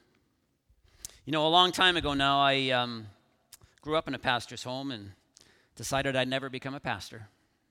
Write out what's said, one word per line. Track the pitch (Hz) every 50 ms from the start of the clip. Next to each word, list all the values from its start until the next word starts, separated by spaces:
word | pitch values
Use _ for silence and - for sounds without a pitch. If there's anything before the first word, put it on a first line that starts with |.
| _ _ _ _ _ _ _ _ _ _ _ _ _ _ _ _ _ _ _ _ - - - - _
You | - 147
know, | 156 151
a | 160
long | 165 180 180 180
time | 170 - 190 185 175
ago | 165 151 147 143
now, | 139 139 139 139 139
I, | 139 139 135 135 135 131
um, | 127 123 123 120 120 113 110 104 98 _ _ _ _ _ _ _ - - - - _ _ -
grew | 143 156
up | 160 160
in | - 135
a | 120
pastor's | - 135 127 120 110 - 127 110 -
home | 127 127 131 139 139
and | 131 107 101 98 95 _ _ _ _ - - _ _ _ _ _ _
decided | - 117 - 139 135 135 135 131
I'd | 131 127 127
never | 131 135 131 135
become | 123 127 - 139 135
a | 143
pastor. | - 135 117 98 - - - 110 107 - _ _ _ _ _ _ _ _